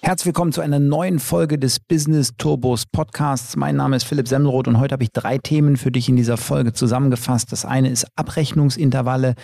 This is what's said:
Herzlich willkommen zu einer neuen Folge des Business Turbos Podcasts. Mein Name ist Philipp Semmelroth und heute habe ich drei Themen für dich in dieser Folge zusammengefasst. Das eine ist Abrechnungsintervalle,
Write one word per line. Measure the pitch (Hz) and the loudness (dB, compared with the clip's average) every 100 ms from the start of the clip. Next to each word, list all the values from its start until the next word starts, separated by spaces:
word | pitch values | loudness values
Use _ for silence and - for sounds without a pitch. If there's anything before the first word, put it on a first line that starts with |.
| 175 | -2
Herzlich | 180 | 0
willkommen | 180 165 170 | -2 0 0
zu | 160 | -2
einer | 160 143 | 0 2
neuen | 143 151 185 170 | 2 2 0 -2
Folge | - 170 160 151 | 0 0 0 0
des | 131 113 | 0 -2
Business | _ 165 147 156 120 - | _ -2 2 0 0 -2
Turbos | 156 143 127 117 - | -2 0 0 -2 -2
Podcasts. | - 156 - 147 131 120 - | -4 -4 -4 -2 -2 -4 -4
Mein | 143 143 | -2 0
Name | 139 | 0
ist | 131 | 0
Philipp | - 147 120 | -2 -4 0
Semmelroth | 135 143 127 127 | 2 2 2 2
und | 117 | 2
heute | 139 | 2
habe | 135 | 0
ich | 117 | -2
drei | - 107 131 | -2 -2 -4
Themen | - 151 147 139 | 0 2 4 2
für | 135 | 0
dich | 123 120 | -2 2
in | 127 | 2
dieser | 117 117 | 2 0
Folge | - 143 120 | -2 -2 -2
zusammengefasst. | 117 123 123 139 120 - 123 - | 0 0 2 0 0 -2 -2 -2
Das | - - | -8 -4
eine | 127 131 | 0 0
ist | 120 - - | 0 -6 -6
Abrechnungsintervalle, | 151 - 147 160 143 - 143 135 123 131 131 120 | -6 -2 0 2 2 2 0 0 0 0 0 -2